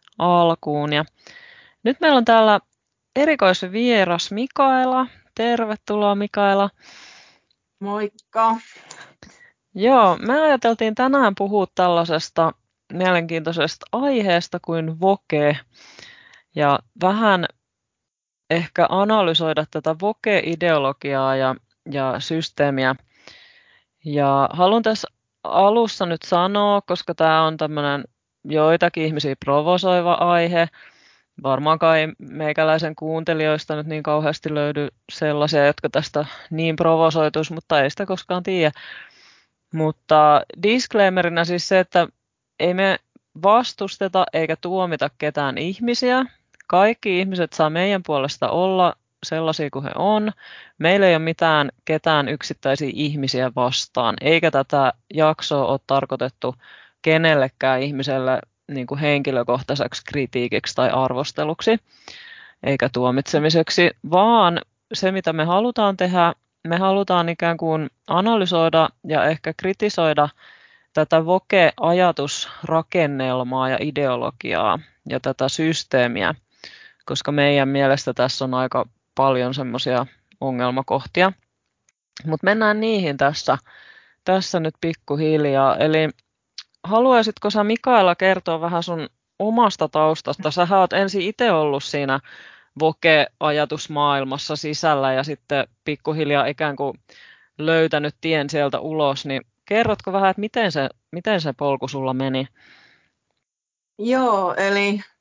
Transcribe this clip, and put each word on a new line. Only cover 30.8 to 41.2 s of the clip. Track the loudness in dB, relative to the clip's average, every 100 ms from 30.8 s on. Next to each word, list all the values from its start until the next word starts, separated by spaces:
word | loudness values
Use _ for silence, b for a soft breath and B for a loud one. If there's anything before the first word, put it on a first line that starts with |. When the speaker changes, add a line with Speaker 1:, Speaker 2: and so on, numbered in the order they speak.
| b b b b b -8
Speaker 1:
varmaankaan | -2 0 2 2 4 2
ei | 0 -6
meikäläisen | -16 -6 -4 0 2 2 -2
kuuntelijoista | -6 -6 -6 -4 -2 0 -2 -4 -8
nyt | -6
niin | -8
kauheasti | -2 -2 -2 -4 -6
löydy | -4 -2 -4 -6 -10 _
sellaisia, | -6 -4 0 0 4 2
jotka | 2 -2
tästä | -2 -2 -4 -6 B B
niin | -4 -2 0
provosoituis, | 2 4 4 2 0 0 -6
mutta | -8 0 2
ei | 2
sitä | -2 -6
koskaan | -6 -6 -6
tiedä. | -2 0 0 B B B B B B B B _ _
Mutta | -4 -2 -4 2 4 6 4 2 -2
disclaimerina | 0 0 0 2 2 2